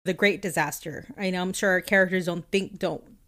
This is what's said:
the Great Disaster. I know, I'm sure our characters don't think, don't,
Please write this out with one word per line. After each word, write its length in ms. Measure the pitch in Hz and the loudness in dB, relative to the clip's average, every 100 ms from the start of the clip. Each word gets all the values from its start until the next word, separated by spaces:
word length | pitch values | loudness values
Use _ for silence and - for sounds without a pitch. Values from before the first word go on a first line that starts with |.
the 80 | 180 | -4
Great 280 | 180 202 175 | 2 2 2
Disaster. 640 | 190 160 151 - - - - - | -2 0 -2 -4 -10 -12 -14 -6
I 140 | 190 | -4
know, 120 | 180 | -2
I'm 100 | 180 | -2
sure 180 | 185 202 | 0 2
our 100 | 180 | 2
characters 460 | 180 196 185 185 175 | 4 4 4 2 -2
don't 180 | 170 - | -4 -2
think, 280 | 196 190 - | -2 -2 -4
don't, 240 | 185 151 - - | -4 -4 -10 -20